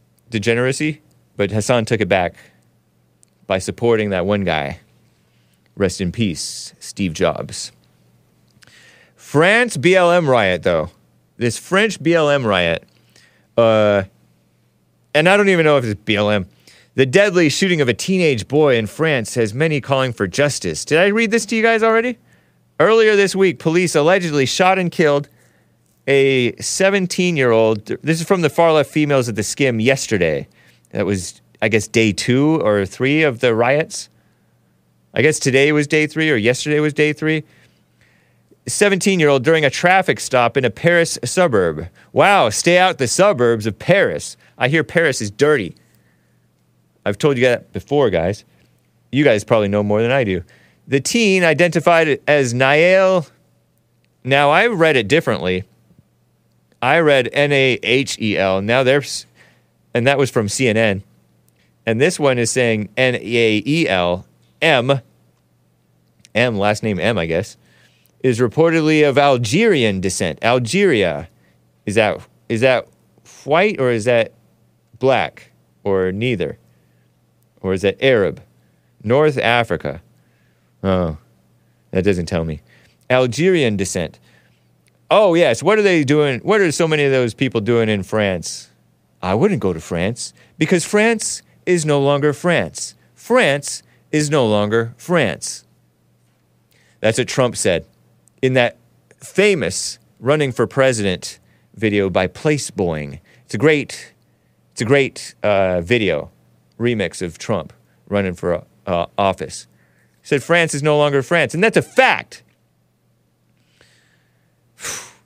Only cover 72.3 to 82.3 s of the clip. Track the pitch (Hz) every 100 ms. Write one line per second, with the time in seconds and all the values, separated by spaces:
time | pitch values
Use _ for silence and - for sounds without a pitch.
72.3 | _ - 117 131 123 - _ _ _ _
73.3 | - 135 156 208 151 127 117 110 117 110
74.3 | _ _ _ _ _ _ - 131 120 76
75.3 | - - _ _ _ 104 95 92 98 127
76.3 | 107 80 - _ _ _ _ _ _ _
77.3 | _ _ _ 95 95 98 - 135 120 90
78.3 | - - _ _ _ _ _ 107 135 156
79.3 | 131 110 120 113 82 73 76 - _ _
80.3 | _ _ _ _ _ 95 92 85 78 _
81.3 | _ _ _ _ _ _ 92 92 90 82